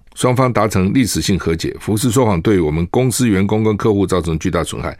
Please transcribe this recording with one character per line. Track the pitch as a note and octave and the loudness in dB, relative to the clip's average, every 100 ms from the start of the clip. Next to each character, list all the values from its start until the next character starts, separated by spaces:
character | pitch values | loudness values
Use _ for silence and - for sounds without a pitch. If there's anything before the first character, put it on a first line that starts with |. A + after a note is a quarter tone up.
| - - | -20 -2
双 | B2+ B2 | 0 2
方 | B2+ | 0
达 | G#2+ A2 | 0 0
成 | G2+ F#2+ | 0 2
历 | C3+ A#2 | 0 0
史 | D#2+ | -2
性 | D#2 F2+ | -2 0
和 | E2 | -2
解。 | E2 - - | -2 -4 -6
福 | - G#2+ | -4 -2
斯 | B2 | 2
说 | A2+ A2+ | 2 2
谎 | F2 | 2
对 | A2 F#2+ | 2 2
我 | D2+ | 2
们 | D#2 E2+ | 0 0
公 | A#2+ B2+ | 0 0
司 | - A#2+ | 0 0
员 | F#2+ G2+ | 2 2
工 | A2 | 0
跟 | A2 G#2 | 0 0
客 | A2+ | 2
户 | G2+ F2+ | 2 2
造 | F#2 | 0
成 | E2 D#2+ | 0 -2
巨 | F#2 | -2
大 | E2 | -2
损 | D2+ - | -4 -6
害， | E2 | -8